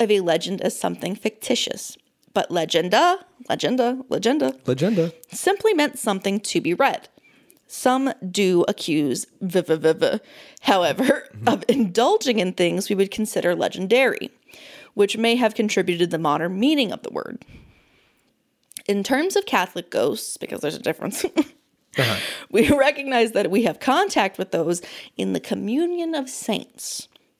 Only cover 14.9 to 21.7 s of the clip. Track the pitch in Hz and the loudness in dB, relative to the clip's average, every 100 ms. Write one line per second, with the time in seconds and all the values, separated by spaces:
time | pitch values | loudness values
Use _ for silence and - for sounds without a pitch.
14.9 | - 202 214 226 240 226 220 214 190 180 | 0 0 2 2 4 2 0 0 0 0
15.9 | 170 175 165 160 151 175 190 262 302 226 | 0 0 0 0 0 -2 0 2 2 0
16.9 | - - - - - - - - _ _ | -4 -8 -10 -10 -14 -16 -20 -20 _ _
17.9 | _ _ _ _ _ _ _ _ - - | _ _ _ _ _ _ _ _ -10 -4
18.9 | 202 196 262 359 403 392 208 180 180 - | -2 0 0 2 -2 0 -2 0 -6 -4
19.9 | - 127 220 - - - - 147 - - | 0 0 0 -8 -10 -10 -6 -6 -4 -4
20.9 | - - - - - - _ _ | -4 -6 -4 -2 -2 -4 _ _